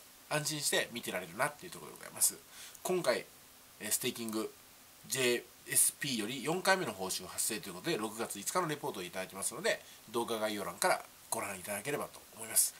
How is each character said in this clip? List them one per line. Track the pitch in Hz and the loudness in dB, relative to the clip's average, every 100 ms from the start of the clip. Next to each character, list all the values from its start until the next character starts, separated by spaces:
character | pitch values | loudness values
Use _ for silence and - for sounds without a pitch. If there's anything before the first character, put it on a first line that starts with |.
| - - - | -14 -20 -2
安 | 147 | 0
心 | 143 151 | 0 0
し | 139 | 2
て | 180 110 | 2 2
見 | 117 | -2
て | 113 | -4
ら | 95 | -4
れ | 90 | -4
る | 95 | 0
な | 139 | 0
っ | |
て | - 175 | 0 -12
い | |
う | |
と | - | -12
こ | - | -12
ろ | |
で | - | -12
ご | |
ざ | - | -12
い | |
ま | - | 2
す。 | - - - - - - | 2 2 -8 -16 -16 -6
今 | - 185 | 0 4
回、 | 156 113 - - - - - - | 4 2 0 -12 -20 -20 -20 -10
え | 107 | 0
ー、 | |
ス | - | 0
テ | 127 | 2
ー | |
キ | 117 | -2
ン | 113 | -2
グ、 | 107 104 - - - - - 107 | -2 -2 -6 -20 -20 -20 -20 -4
ジ | 123 | 2
ェ | 120 120 | 4 4
イ | - - - | 0 -14 0
エ | 131 | 4
ス | - - | 4 2
ピ | 143 117 | -2 0
ー | |
よ | 104 | 0
り | 131 | -2
四 | 127 185 | 0 2
回 | 185 190 | 4 4
目 | 143 | 2
の | |
報 | 101 92 | -2 -2
酬 | - 92 | -2 -4
発 | - | -2
生 | - 110 | -2 -2
と | 101 | -6
い | |
う | |
こ | 90 | -6
と | 165 | -2
で、 | 151 | -2
六 | 107 107 | -2 -4
月 | 110 104 | -4 -4
五 | 101 | -2
日 | 185 | 0
の | 170 | 0
レ | 147 | -2
ポ | 143 | -4
ー | |
ト | 104 | -4
を | |
い | 90 | -6
た | 95 | -6
だ | 92 | -6
き | 92 | -4
ま | |
す | - | -4
の | 127 | 0
で、 | 226 - - - - | 0 0 -4 -18 -4
動 | 120 | -2
画 | 110 113 | 0 0
概 | 107 | 0
要 | 101 | -2
欄 | 90 90 | -4 2
か | 185 | 4
ら | - - - - | 4 0 -18 -4
ご | - | -2
覧 | - 185 | -2 -6
い | |
た | 104 | -4
だ | 101 | -4
け | 143 | -2
れ | 147 | -2
ば | |
と | 85 - - - | -2 -8 -16 -12
思 | |
い | 113 | 0
ま | - | 4
す。 | - - | 4 0